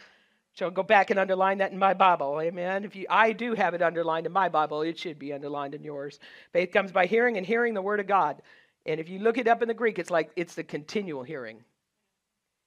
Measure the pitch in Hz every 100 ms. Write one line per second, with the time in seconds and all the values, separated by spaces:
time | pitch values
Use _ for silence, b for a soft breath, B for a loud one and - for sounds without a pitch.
0 | b b b b b - 180 185 190 214
1 | 190 196 190 185 190 196 196 190 196 185
2 | 190 170 139 147 165 180 180 190 202 190
3 | 185 180 226 214 240 214 185 170 170 165
4 | 165 165 165 185 180 160 151 151 165 160
5 | 180 147 143 143 143 143 143 151 151 143
6 | 143 - B B B 175 180 208 196 185
7 | 175 226 247 220 180 233 240 214 190 208
8 | 196 196 156 135 - b b b - 156
9 | 160 185 220 233 226 226 233 220 233 180
10 | 165 170 160 - 170 - 151 151 147 220
11 | 190 143 127 147 117 110 113 _ _ _
12 | _ _ _ _ _ _